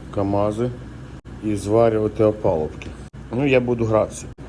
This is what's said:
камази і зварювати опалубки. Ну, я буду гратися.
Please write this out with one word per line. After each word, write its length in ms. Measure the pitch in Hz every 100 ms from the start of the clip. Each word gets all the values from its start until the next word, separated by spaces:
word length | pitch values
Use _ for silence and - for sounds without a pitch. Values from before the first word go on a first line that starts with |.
| -
камази 560 | 104 98 101 104 107 123 120 - - - - - -
і 120 | 110 101
зварювати 680 | 95 113 117 110 107 107
опалубки. 640 | 107 107 104 82 78 - - - - - -
Ну, 140 | 117 143
я 140 | 127
буду 240 | 120 117
гратися. 420 | 113 110 95 - - -